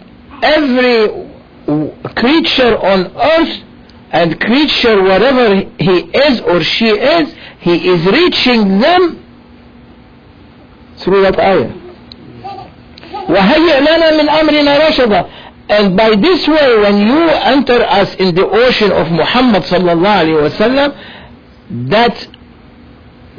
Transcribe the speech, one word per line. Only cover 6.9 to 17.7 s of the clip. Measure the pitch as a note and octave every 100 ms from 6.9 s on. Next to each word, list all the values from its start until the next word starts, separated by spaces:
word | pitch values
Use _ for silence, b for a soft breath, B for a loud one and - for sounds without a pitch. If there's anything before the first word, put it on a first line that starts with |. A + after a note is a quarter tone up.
| G#3 - E4+ D4+ B B -
he | F3 E3+ F3+
is | F3+ F3
reaching | B3+ F4 - B3+ A#3+ G3 G3
them | C#4+ F4+ F4 - - - - - - - - - - - - - - - - - - -
through | - G3
that | G3 F#3
ayah. | F#3 F3+ A#2 - - - - - - - G4 F#4+ - - - - - F#4 -
وَهَيِّئْ | D#4 F#3+ D#4 E4+ C4+ D4+
لَنَا | E4 D#4+ D#4
مِنْ | D4+
أَمْرِنَا | D#4 D#4 D4 C#4+ C#4+ D#4
رَشَدًا. | C#4+ B3 F#3+ - B B - -
And | G#3 G3+ F3+
by | A3 G#3+
this | D#4 E4 D4
way, | D#4 C#4 A3+
when | G3+ G3+ G#3
you | D4 E4
enter | D4 G#3 C#4 B3